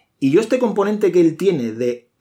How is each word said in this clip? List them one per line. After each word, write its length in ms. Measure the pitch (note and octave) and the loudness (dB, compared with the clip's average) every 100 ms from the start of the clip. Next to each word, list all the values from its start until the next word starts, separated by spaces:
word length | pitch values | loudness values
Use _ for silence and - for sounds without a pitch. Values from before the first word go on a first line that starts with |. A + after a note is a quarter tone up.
| _ _ | _ _
Y 120 | C3+ | 2
yo 100 | E3 | 2
este 180 | A3+ B3 | 2 0
componente 540 | A#3 G3+ G3+ G#3 G3 | 0 -2 -2 0 0
que 80 | F3+ | 2
él 160 | E3 D#3 | 2 2
tiene 360 | F#3+ E3 A#2 | -2 -2 -4
de 380 | A2 B2 A#2+ _ _ | -4 -4 -6 _ _